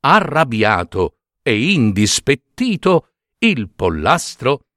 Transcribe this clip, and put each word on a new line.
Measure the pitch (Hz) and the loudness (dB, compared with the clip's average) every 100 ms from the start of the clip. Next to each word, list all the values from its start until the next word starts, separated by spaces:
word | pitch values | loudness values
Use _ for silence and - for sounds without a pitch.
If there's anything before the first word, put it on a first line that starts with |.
Arrabbiato | 139 208 190 151 131 110 107 95 87 95 87 _ _ _ | 4 2 2 -2 0 0 2 0 -2 -4 -4 _ _ _
e | - 107 147 | -4 -2 0
indispettito, | 190 110 98 104 - - 139 _ - 254 190 190 175 _ _ _ _ | 2 2 2 0 0 -2 -2 _ -6 -4 -2 0 0 _ _ _ _
il | 226 147 101 | 0 0 -6
pollastro | - 92 80 85 165 - - 123 139 _ | -4 -4 0 0 0 -2 -6 -4 -4 _